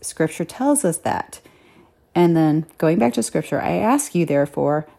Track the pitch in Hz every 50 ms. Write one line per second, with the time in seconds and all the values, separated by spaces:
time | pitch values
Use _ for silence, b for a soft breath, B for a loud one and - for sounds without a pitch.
0 | - - - - 160 160 - - 175 165 - - 262 285 294 277 - 180 160 -
1 | - - - - - - - - b b b b b b b b b b b b
2 | _ _ _ - 175 170 170 165 160 156 151 156 160 - - - - 160 165 185
3 | 226 233 - - 220 - - 160 151 - - - - - 170 175 202 214 262 294
4 | 285 - - 175 170 - 147 143 143 143 - - 143 143 147 156 156 B B